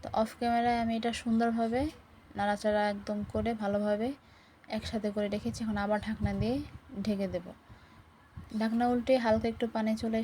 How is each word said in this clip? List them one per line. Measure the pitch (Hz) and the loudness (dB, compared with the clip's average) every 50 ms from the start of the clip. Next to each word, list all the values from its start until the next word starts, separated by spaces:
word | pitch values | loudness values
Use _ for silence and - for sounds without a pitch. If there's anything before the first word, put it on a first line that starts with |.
তো | - - - 214 | -8 -2 0 0
অফ | 220 220 - - | 0 0 -2 -2
ক্যামেরায় | 240 233 233 233 233 240 240 233 233 | 0 0 2 2 2 2 2 2 0
আমি | 226 226 226 | 0 0 0
এটা | 220 233 226 - | 0 -2 -2 -2
সুন্দরভাবে | - 233 226 226 233 233 226 233 233 226 233 254 285 311 - - - - - - - - - | 0 0 2 4 4 2 2 2 0 2 2 2 0 0 -2 -6 -16 -20 -20 -20 -20 -10 -4
নাড়াচাড়া | 202 202 208 208 202 - 214 208 208 208 208 202 | -2 0 0 0 0 2 2 2 4 2 2 0
একদম | 202 202 - 208 208 202 - - | -2 -4 -4 -4 -4 -4 -2 -2
করে | 220 214 226 233 220 208 | -2 0 0 -2 -2 0
ভালোভাবে | 202 202 202 208 208 208 208 226 262 285 - - - - - - - - - - - 220 | 0 0 2 2 2 2 2 0 -2 -4 -6 -12 -20 -20 -20 -20 -20 -20 -20 -12 -8 -6
একসাথে | 220 - - - 214 202 208 202 | -6 -4 -4 -4 -2 -2 -2 0
করে | 214 208 202 208 | 0 -2 0 -2
রেখেছি। | 208 - 233 226 - 233 | -2 -2 -4 -4 -2 -2
এখন | 220 214 202 202 | -2 0 0 2
আবার | 202 214 208 208 | 2 2 0 0
ঢাকনা | 214 220 214 202 202 202 202 | -2 -2 0 0 0 0 2
দিয়ে | 214 220 254 285 294 - - - - - 262 202 196 | 0 0 0 0 -2 -6 -12 -18 -18 -12 -8 -4 -2
ঢেকে | 214 208 196 196 185 185 | -2 0 0 -2 -2 -4
দেব। | 175 175 180 - - - - - - - - - - - - - - - - - - - - 226 214 | -4 -6 -10 -14 -18 -20 -20 -20 -20 -20 -20 -20 -20 -20 -20 -20 -20 -20 -20 -16 -16 -12 -6 -4 -2
ঢাকনা | 220 226 226 233 240 247 | 0 0 2 2 2 2
উল্টে | 247 247 233 - 262 | 2 2 4 4 4
হালকা | 254 226 220 220 220 220 233 226 | 4 6 4 4 4 2 0 -2
একটু | - 240 226 - | -2 -2 -2 0
পানি | 226 220 220 220 | 0 0 0 0
চলে | 220 233 226 220 226 | 0 0 0 0 0